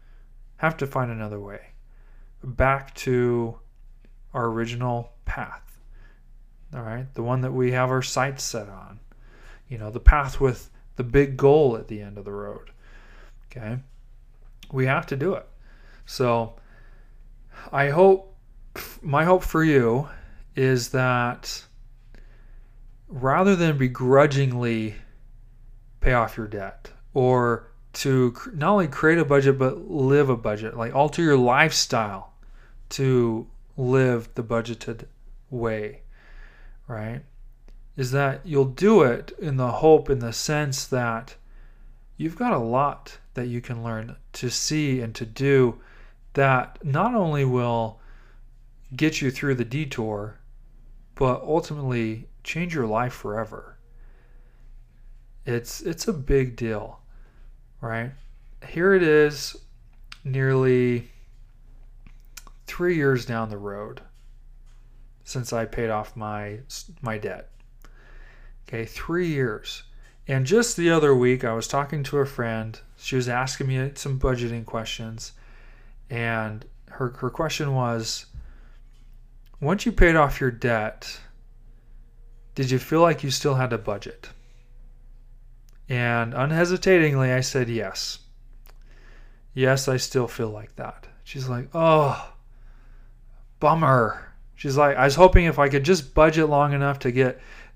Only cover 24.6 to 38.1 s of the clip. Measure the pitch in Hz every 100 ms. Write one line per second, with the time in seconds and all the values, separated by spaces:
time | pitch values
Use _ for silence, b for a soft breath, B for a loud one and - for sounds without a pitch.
24.6 | 120 113 110 - - - - - - -
25.6 | - - - - 127 120 110 - 104 104
26.6 | 98 - - - - 139 127 127 120 110
27.6 | - - - - 143 131 123 - - 170
28.6 | 160 208 156 - 156 170 143 139 135 135
29.6 | 131 - - 156 131 143 135 113 113 107
30.6 | 110 117 117 135 147 175 160 135 123 131
31.6 | 156 - - 117 104 95 - - - b
32.6 | b b - - 131 127 117 113 131 -
33.6 | - - 127 131 127 120 117 - 113 117
34.6 | 113 113 - 113 - - - - - 127
35.6 | 117 110 107 - - b b b b b
36.6 | b b - 110 110 131 - - - -
37.6 | - - - - 127